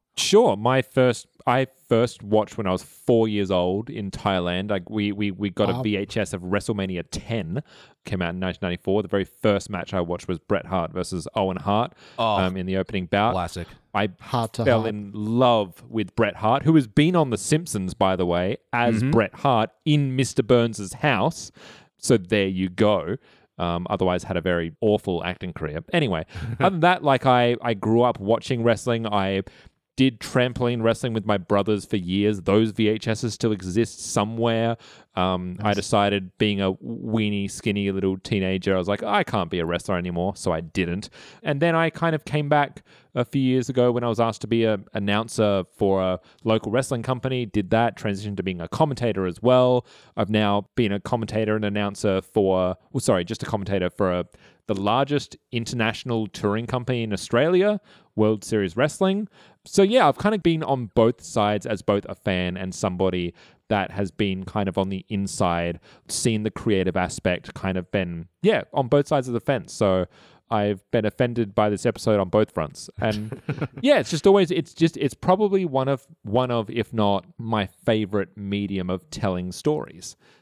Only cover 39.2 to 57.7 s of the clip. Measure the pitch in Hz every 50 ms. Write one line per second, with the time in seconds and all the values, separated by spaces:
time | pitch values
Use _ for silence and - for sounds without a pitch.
39.2 | - - - 101 87 80 90 87 82 82 85 87 - - 95 87 87 90 87 87
40.2 | 90 98 98 - - 95 82 80 85 80 - 95 87 85 85 101 - - - -
41.2 | - - - - - 151 143 139 165 170 165 165 165 160 - - 170 165 156 147
42.2 | - - 151 151 147 143 151 147 143 - - - - _ - - _ _ - 120
43.2 | 120 - - 139 131 127 127 131 120 - 127 127 123 123 117 120 120 117 110 113
44.2 | 113 113 104 - - 107 117 117 113 110 107 98 - - - - 101 101 101 107
45.2 | 113 117 - - 107 104 101 95 87 - _ - 101 98 95 95 92 92 92 -
46.2 | - _ _ _ - 113 110 110 - 107 104 131 127 - 135 117 110 127 131 120
47.2 | 131 131 131 127 120 98 - 107 95 90 113 113 117 113 - - - 107 98 98
48.2 | 107 104 101 92 87 95 90 87 82 - - - 160 147 127 - 123 113 95 98
49.2 | 95 90 85 - 110 123 127 127 127 127 123 123 - - - - - _ _ -
50.2 | 104 101 107 107 107 101 101 104 101 - _ 127 117 98 101 101 - - 123 113
51.2 | 110 104 107 110 110 107 107 107 107 104 101 104 101 101 101 - - 101 95 95
52.2 | - - - 110 98 95 92 92 92 90 90 - _ _ - 131 - - 104 90
53.2 | 87 87 110 - - - 113 104 95 95 98 95 90 90 - - 101 92 90 90
54.2 | 85 - _ _ - - _ _ _ - 104 95 98 104 113 131 139 135 147 139
55.2 | - - - - _ _ - 117 113 - 127 120 110 113 107 - - 127 117 110
56.2 | 107 98 - - - 101 104 110 117 - 131 123 120 - 127 117 113 107 101 92
57.2 | - - 117 117 147 165 185 180 196 208